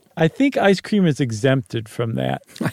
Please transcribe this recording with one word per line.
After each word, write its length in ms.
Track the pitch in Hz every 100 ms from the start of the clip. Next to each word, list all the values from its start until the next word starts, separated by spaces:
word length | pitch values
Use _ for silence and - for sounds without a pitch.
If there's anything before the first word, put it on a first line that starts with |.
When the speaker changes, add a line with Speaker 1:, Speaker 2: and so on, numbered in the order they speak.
| _ -
Speaker 1:
I 120 | 165
think 280 | - 269 262
ice 240 | 202 190
cream 260 | - 208 180
is 140 | 135
exempted 680 | 131 110 131 135 - 117 110
from 260 | - 120
that. 280 | 113 65 67 -
Speaker 2:
<laughs> 80 | -
I 80 | -